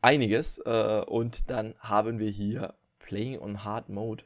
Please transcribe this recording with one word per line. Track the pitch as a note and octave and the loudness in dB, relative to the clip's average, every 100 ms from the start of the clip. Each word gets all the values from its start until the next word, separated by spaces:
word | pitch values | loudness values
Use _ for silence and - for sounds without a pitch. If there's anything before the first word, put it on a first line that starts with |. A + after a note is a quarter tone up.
Einiges, | A#2+ C#3+ A#2 A2 - - | 6 6 4 2 2 -2
äh, | - A2+ G#2+ G#2+ - | 0 2 4 2 0
und | A2+ A#2 A#2 - | -2 -2 -2 -2
dann | B2 A2 A2+ | -2 -4 -8
haben | A2+ G#2 G#2+ A2+ | 0 2 2 0
wir | G#2+ | -2
hier | G2+ G2+ A2 F#2 - _ _ | -2 -2 -2 -6 -10 _ _
Playing | - G2 A#2+ C3 | -10 -6 -6 -6
on | G2 G2+ | -8 -8
Hard | G#2 G#2+ A2 | -6 -8 -6
Mode. | G2+ A2+ A2+ | -8 -6 -8